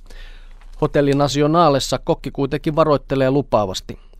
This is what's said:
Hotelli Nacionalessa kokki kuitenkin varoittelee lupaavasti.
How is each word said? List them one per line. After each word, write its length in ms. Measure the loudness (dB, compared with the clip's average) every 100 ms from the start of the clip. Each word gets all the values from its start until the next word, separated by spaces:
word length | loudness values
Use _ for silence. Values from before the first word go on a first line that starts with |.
| -18 -18 -18 -18 -20 -20 -16 -6
Hotelli 320 | -2 2 2
Nacionalessa 840 | 2 2 2 2 4 4 4 0 -4
kokki 280 | -2 -4 -4
kuitenkin 440 | -4 -2 -2 -2 2
varoittelee 560 | 2 2 0 0 2
lupaavasti. 680 | 2 2 0 0 -4 -10 -14 -16 -18